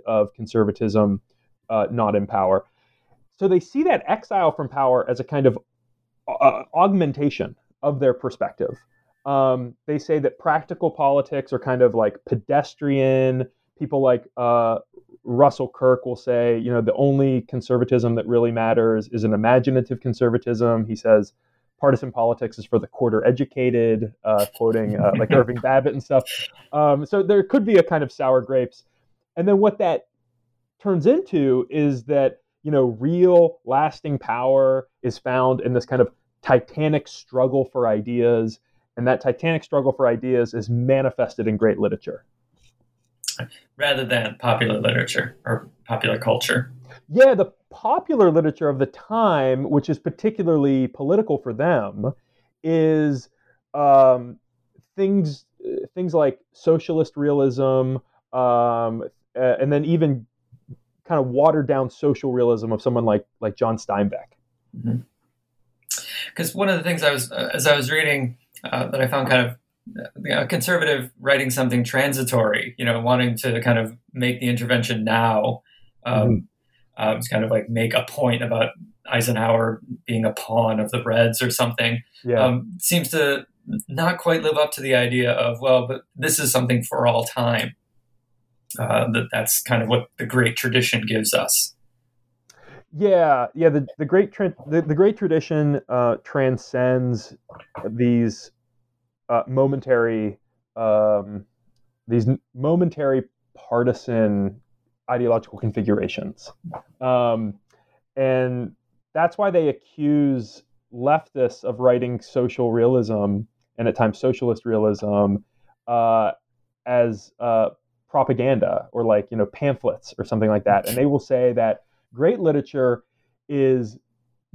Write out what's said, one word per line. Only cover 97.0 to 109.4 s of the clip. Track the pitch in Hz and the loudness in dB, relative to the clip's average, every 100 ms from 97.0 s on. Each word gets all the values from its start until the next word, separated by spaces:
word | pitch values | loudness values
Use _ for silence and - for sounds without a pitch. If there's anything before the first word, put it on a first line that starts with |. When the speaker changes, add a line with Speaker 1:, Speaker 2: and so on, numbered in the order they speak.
| 127 117 - - _ - - - 107 | 0 -4 -8 -20 _ -20 -20 -12 -8
Speaker 1:
these, | 113 120 120 117 107 - _ _ _ _ _ _ _ - | -2 2 2 0 -4 -16 _ _ _ _ _ _ _ -2
uh, | 117 - | -2 0
momentary, | 131 139 139 131 123 117 113 107 104 _ _ _ - | 0 0 0 0 2 2 0 -4 -6 _ _ _ -4
um, | 110 107 107 104 98 104 101 _ _ _ _ _ - | 0 2 4 2 -2 -12 -14 _ _ _ _ _ -2
these | 117 110 | 0 2
n-, | 135 _ | -2 _
momentary | 123 143 170 175 151 139 135 - _ _ | -6 -2 0 0 0 0 0 -2 _ _
partisan | - - 120 123 123 - 117 107 101 98 98 _ _ _ _ - | -20 -4 0 0 -2 -2 0 0 0 -4 -6 _ _ _ _ -6
ideological | 123 120 113 - 104 | -2 0 0 -2 -8
configurations, | 113 113 107 104 - - - - - - 170 - _ - | -6 -2 0 0 -2 -8 -12 -14 -20 -20 -18 -18 _ -8
um, | 127 123 120 113 107 101 _ _ _ _ _ - | 0 0 2 -2 -4 -10 _ _ _ _ _ -4
and | 131 127 127 123 120 - _ _ _ | 0 0 -2 -4 -8 -14 _ _ _
that's | 156 170 | -2 -2
why | - | 0